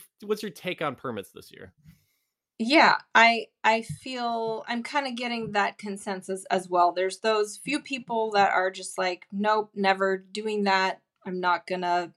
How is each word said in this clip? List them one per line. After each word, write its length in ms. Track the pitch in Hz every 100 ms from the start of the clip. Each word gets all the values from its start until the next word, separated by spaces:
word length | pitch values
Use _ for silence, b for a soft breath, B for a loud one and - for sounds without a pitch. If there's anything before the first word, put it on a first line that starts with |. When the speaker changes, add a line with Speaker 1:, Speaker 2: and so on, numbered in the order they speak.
| - _ 202
Speaker 1:
what's 180 | 208
your 80 | 214
take 300 | - 180 175
on 140 | 151 123
permits 360 | 131 107 92
this 200 | 87 -
year? 220 | - 92 _ b b b b b _ _ -
Speaker 2:
Yeah, 380 | 226 302 226 - -
I, 340 | - 233 233 - _
I 200 | 214 226
feel, 800 | 226 247 262 254 240 233 226 220 -
I'm 140 | 240
kinda 300 | 233 294 277
getting 400 | 233 247 233 220
that 260 | 208 196 -
consensus 680 | 208 196 - 190 190 190 -
as 220 | 185 180
well. 240 | 180 175
There's 280 | 170 190 -
those 380 | 220 214 208 -
few 240 | 269 294
people 500 | - 269 247 226 220
that 200 | 202 196
are 200 | - 185
just 260 | 190 185 -
like, 300 | 185 175 -
"Nope, 400 | 196 208 214 214 202
never 420 | 196 190 190 190
doing 460 | 190 208 214 208
that. 380 | 202 190 190 185 _ _ 196
I'm 140 | 180
not 280 | 180 170 -
gonna 460 | 180 180 175 170